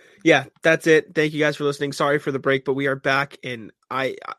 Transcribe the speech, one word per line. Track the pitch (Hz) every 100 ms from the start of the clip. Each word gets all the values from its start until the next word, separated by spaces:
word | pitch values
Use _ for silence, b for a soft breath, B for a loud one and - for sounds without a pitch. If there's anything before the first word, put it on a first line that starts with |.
| B B
yeah, | 160 147 131 _
that's | 165 160 165
it. | 156 -
Thank | 170 151
you | 151
guys | 151 147
for |
listening. | 147 143 143
Sorry | 135 147 147
for | 151
the | 135
break, | 135 135
but | 139
we | 135 139
are | 135
back, | 143 135 143 -
and | 135 120 104 - -
I, | 127 131 -
I, | -